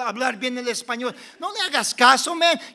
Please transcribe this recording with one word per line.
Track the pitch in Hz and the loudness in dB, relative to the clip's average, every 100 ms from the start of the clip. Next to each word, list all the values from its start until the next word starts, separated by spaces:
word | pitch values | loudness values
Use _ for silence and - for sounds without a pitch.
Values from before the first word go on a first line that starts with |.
hablar | 240 214 254 208 | -4 -2 -4 -2
bien | 254 247 | -4 -4
el | 247 | -6
español. | 214 - 233 247 - - - | -6 -6 -6 -6 -8 -18 -10
No | 359 | -8
le | 415 | -4
hagas | 370 277 - | -2 -2 -2
caso, | - 247 262 294 339 | 6 6 6 2 0
man, | 339 311 - | 0 0 -4